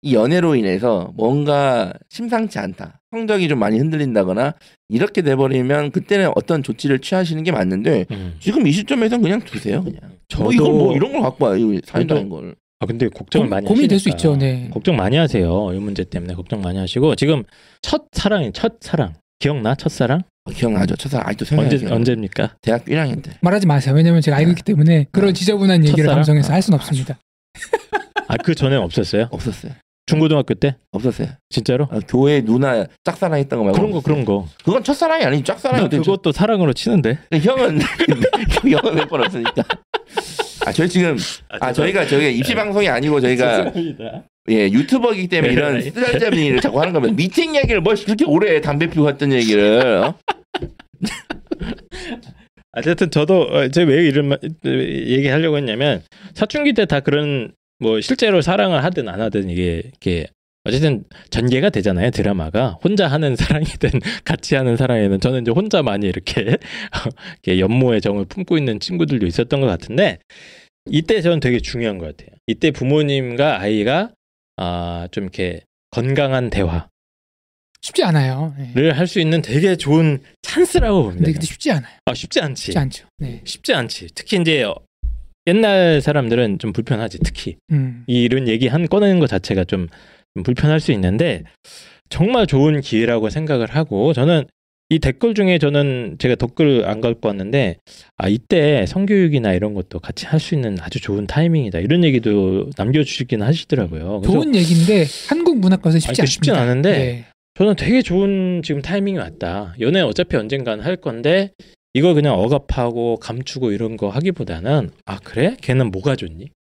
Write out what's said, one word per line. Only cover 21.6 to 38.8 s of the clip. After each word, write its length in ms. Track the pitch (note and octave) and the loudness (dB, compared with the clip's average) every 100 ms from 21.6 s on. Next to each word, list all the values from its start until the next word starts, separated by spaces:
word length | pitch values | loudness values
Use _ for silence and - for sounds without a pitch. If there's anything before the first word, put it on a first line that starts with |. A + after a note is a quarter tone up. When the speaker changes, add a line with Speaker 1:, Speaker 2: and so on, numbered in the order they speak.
| D3 | 2
Speaker 2:
언제, 100 | C#3 | 2
Speaker 1:
기억나요. 180 | A#2+ A#2 | 0 0
Speaker 2:
언제입니까? 600 | A#2 A#2 G2+ - G#2 _ | 2 0 -4 -4 -4 _
Speaker 1:
대학교 300 | - A#2 - | -2 -2 0
일 60 | D3+ | -2
학년 240 | D3+ - | -2 -4
때. 80 | - - | -10 -2
Speaker 3:
말하지 260 | F3 G3+ F#3+ | 0 2 4
마세요. 280 | C#3+ C3+ | 2 4
왜냐면 260 | C#3+ E3 E3+ | 4 6 4
제가 160 | D#3 C#3+ | 4 4
알고 100 | D#3+ | 4
Speaker 1:
네. 40 | |
Speaker 3:
있기 100 | F3 | 2
때문에 420 | - F#3+ D#3 E3 C#3+ | 0 4 6 4 4
그런 160 | F#3+ G3+ | 2 2
Speaker 2:
첫사랑? 60 | |
Speaker 3:
지저분한 500 | F#3 F#3 G#3 G3 F3+ D3+ | 2 0 2 4 6 6
얘기를 240 | D3 D3+ | 4 4
Speaker 2:
아. 40 | D3 | 4
Speaker 3:
방송에서 360 | D3+ D3+ C#3 | 4 4 4
할 80 | D#3+ | 2
순 120 | F#3+ | 2
없습니다. 420 | D3+ - C#3 C3+ C3 _ _ _ - - A#4 - G#4 - - - | 0 2 -4 -4 -10 _ _ _ -18 -6 -6 -4 -6 -6 -10 -4
Speaker 2:
아, 80 | A#2 | -2
그 160 | - | 0
전엔 240 | D#3+ C#3 C3+ | 0 2 2
없었어요? 500 | F2+ - F#2+ G2+ A#2 | 0 -2 0 0 -2
Speaker 1:
없었어요. 420 | - A#2+ - - - _ _ - | -4 -8 -8 -14 -18 _ _ -2
Speaker 2:
중고등학교 460 | D#3 D#3 D3+ B2+ | 2 4 2 0
때? 220 | G#2+ C#3 C3+ _ | 0 0 -2 _
Speaker 1:
없었어요. 360 | G2 B2 - - - _ | -4 -4 -2 -8 -10 _
Speaker 2:
진짜로? 400 | - A2+ B2+ C#3+ | -4 0 0 0
Speaker 1:
아, 80 | A2 F#2+ | -4 -2
교회 360 | B2 C#3 D3 | 2 4 2
누나 440 | A2+ A#2 C3+ A#2+ F#2+ _ | 2 2 2 0 -4 _
짝사랑 340 | - - F#3 D3+ | -8 -4 -2 0
했던 200 | C#3 B2 | -2 -2
거 60 | |
말고 140 | G#2 G2+ | 0 2
Speaker 2:
그런 120 | G#3 | 0
거, 80 | F3+ | -2
Speaker 1:
없었어요. 260 | C#3 D3+ | -2 -2
Speaker 2:
그런 0 | |
거. 240 | A2+ G2+ E2+ - | 0 -2 -2 -6
Speaker 1:
그건 200 | - A3+ | -2 -2
첫사랑이 400 | A3+ C#4+ E4 D#4+ | 0 0 0 2
아니고 200 | G3+ D3 | 0 0
짝사랑이 360 | B2+ - C4+ B3 | -2 -4 0 0
Speaker 2:
나 60 | F3 | 2
Speaker 1:
어떻게 120 | C#3+ | 0
Speaker 2:
그것도 300 | E3 G3 F3 | 0 0 0
사랑으로 400 | C#3+ G#3+ G#3+ E3 | 0 2 2 2
치는데. 440 | A#2+ - G#3+ A#2 C3+ - | 0 0 2 2 -2 -2
Speaker 1:
그 80 | D#3+ | 0
형은, 420 | E3+ C5 A#4+ D3+ | 2 2 2 2
<laughs> 880 | - - E4 - - G#4 A3+ - C4+ | -2 -2 0 2 2 2 0 2 2
형은 240 | B3+ | 2